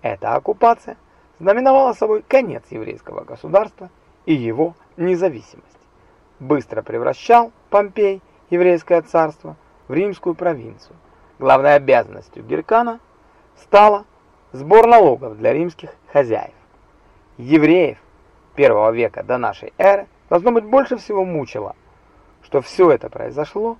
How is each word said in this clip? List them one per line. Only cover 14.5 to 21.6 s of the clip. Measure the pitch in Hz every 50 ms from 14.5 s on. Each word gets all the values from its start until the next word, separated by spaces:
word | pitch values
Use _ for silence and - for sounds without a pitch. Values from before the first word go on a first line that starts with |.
сбор | - 131 139 151 190 220 226 233
налогов | 240 233 196 151 123 117 127 117 107 107
для | 110 113
римских | 123 147 170 175 160 - - - - _ _ _
хозяев. | - 143 139 117 110 104 - - _ _ _ _ _ _ _ _ _ _ _ _ _ _ _ _ _ -
Евреев | 120 127 151 160 151 156 165 185 175 139 - _ _ _ _ _ _ _ _ _ _ _ _
первого | - 139 131 113 104 107 110
века | 113 117 117 107 - - -
до | - 123 123
нашей | 120 110 98 - - - _ _
эры, | - 196 196 202 202 _ _ _ _ _
должно | 170 175 175 240
быть, | 240 233 214
больше | 214 233 269 269 - - 214
всего | - - 214 196 190
мучило, | 185 175 151 135 - - 120